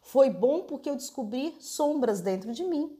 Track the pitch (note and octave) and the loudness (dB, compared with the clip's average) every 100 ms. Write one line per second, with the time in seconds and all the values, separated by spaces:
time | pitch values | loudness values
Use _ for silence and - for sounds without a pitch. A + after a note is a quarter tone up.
0 | - B3+ C4+ F3+ A#3+ D#4 - C#4+ D4 C#4+ | 0 4 6 6 2 2 -2 -8 -6 -6
1 | - - G#3+ B3 D4+ D#4+ - - D4 D4+ | -8 -8 -6 -4 -4 -6 -14 -2 0 2
2 | B3 G3+ F3+ F#3+ G#3 A#3 F4+ D#4 D4+ - | 2 0 0 -2 -4 -6 -2 -2 -4 -8